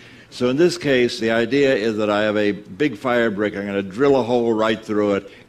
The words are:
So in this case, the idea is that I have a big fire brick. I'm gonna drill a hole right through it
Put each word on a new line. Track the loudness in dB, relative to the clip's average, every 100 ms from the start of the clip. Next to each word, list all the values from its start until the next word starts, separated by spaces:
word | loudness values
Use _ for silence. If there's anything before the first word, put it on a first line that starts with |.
| -20 -20 -20
So | -4 0
in | 2
this | 2 0
case, | 0 2 2 0
the | 0
idea | 0 0 2 2
is | 2 0 0
that | 0
I | 0
have | 0 0
a | 0
big | -2 -8 -4 -4 -2
fire | -2 0 0
brick. | -2 -4 -4
I'm | -4
gonna | -4
drill | -4 0 2 2
a |
hole | 2 0 0
right | 0 0 -2
through | -4 -2 0
it | 0 -4 -16